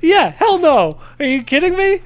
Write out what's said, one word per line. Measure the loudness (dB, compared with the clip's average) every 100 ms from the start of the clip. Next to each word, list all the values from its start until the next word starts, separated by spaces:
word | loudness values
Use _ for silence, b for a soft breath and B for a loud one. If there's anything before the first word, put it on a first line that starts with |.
Yeah, | 2 2 0
hell | 0 0 2
no. | 2 2 0 -4 B B
Are |
you | -4 -4
kidding | -2 -2 -2
me? | -2 -2 -2